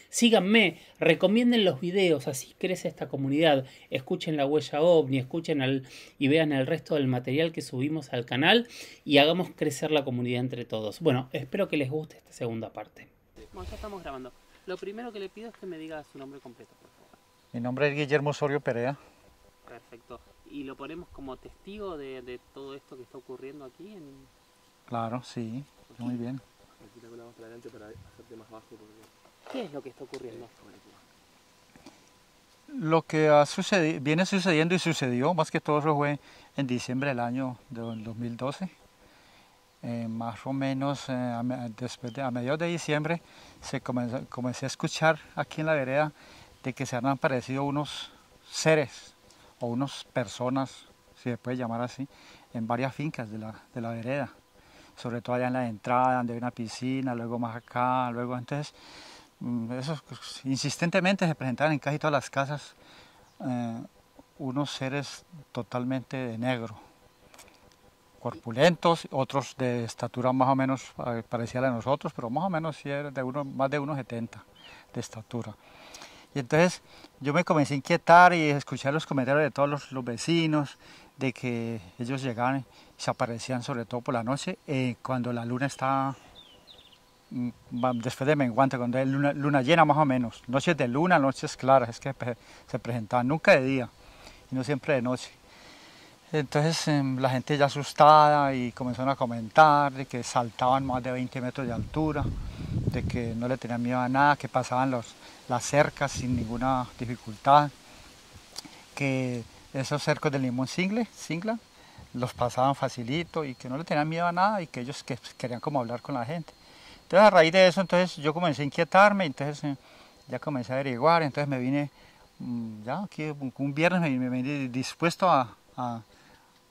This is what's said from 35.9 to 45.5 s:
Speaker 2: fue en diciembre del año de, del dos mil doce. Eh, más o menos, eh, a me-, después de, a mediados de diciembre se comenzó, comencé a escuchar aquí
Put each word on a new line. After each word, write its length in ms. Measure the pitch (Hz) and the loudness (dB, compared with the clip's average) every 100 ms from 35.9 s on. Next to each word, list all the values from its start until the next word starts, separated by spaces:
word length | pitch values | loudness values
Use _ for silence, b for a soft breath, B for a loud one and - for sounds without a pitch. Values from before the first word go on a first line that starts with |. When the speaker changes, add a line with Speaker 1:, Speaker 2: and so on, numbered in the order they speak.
| 147 | 2
Speaker 2:
fue 240 | 143 147 B B B - | 0 -2 B B B -6
en 100 | 135 | -2
diciembre 400 | 123 - 127 143 | -2 -2 -2 -2
del 100 | 123 | -2
año 400 | 120 123 131 123 - | -2 -4 -6 -8 -14
de, 100 | 127 | -12
del 240 | 117 113 | -10 -10
dos 100 | 110 110 | -10 -8
mil 200 | 120 120 | -8 -6
doce. 340 | 127 147 190 - _ _ b b b b b b _ _ | -6 -6 -10 -12 _ _ b b b b b b _ _
Eh, 240 | 123 117 113 | -8 -8 -6
más 380 | 113 117 107 139 | -6 -8 -8 -6
o 60 | |
menos, 560 | 135 135 131 139 139 - | -4 -2 -2 -2 -4 -6
eh, 40 | |
a 300 | 127 123 117 | -4 -4 -4
me-, 280 | 123 127 120 107 | -4 -4 -8 -8
después 360 | 123 - 123 | -10 -8 -10
de, 100 | 117 | -6
a 80 | 135 | -6
mediados 300 | 123 123 151 | -4 -2 -2
de 60 | 170 | -2
diciembre 560 | 170 - 151 151 170 B B B B | -4 -2 -2 0 -4 B B B B
se 200 | - 135 | -8 -8
comenzó, 440 | - 123 120 127 - | -4 -4 -4 -6 -8
comencé 380 | - 123 120 135 | -8 -6 -6 -8
a 20 | |
escuchar 500 | - 160 - 160 156 - | -6 -6 0 2 2 -4
aquí 280 | - 147 | -8 -8